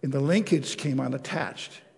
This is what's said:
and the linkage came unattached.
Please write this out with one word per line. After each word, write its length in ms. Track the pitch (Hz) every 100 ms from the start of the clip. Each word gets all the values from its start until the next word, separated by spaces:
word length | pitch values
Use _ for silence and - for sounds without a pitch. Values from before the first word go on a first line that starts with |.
and 80 | 135
the 100 | 135
linkage 580 | 139 190 214 156 135 -
came 220 | 147 131
unattached. 800 | 131 135 - 170 - - - - -